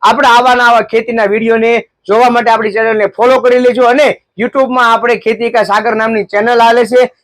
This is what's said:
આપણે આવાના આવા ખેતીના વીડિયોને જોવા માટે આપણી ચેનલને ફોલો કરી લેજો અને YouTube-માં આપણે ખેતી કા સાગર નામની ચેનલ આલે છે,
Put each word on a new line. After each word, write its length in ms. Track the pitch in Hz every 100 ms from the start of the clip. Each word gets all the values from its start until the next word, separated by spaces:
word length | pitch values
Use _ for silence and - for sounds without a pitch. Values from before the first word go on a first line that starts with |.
આપણે 260 | 202 233 233
આવાના 360 | 240 247 247
આવા 180 | 240 233
ખેતીના 440 | 220 226 233 226 202
વીડિયોને 580 | 220 226 226 226 233 - _ -
જોવા 220 | 220 247
માટે 220 | 240 233
આપણી 200 | 220 214
ચેનલને 340 | 208 226 214 202
ફોલો 340 | - 240 254
કરી 200 | 247 247
લેજો 240 | 247 240
અને 380 | 240 262 269 - _ -
YouTube-માં 540 | 247 277 254 254 233
આપણે 220 | 226 240 233
ખેતી 340 | 220 214 233
કા 140 | 226
સાગર 320 | 208 208 233 220
નામની 280 | 220 220
ચેનલ 380 | 196 202 233 240
આલે 240 | 226 240 214
છે, 260 | 247 254 -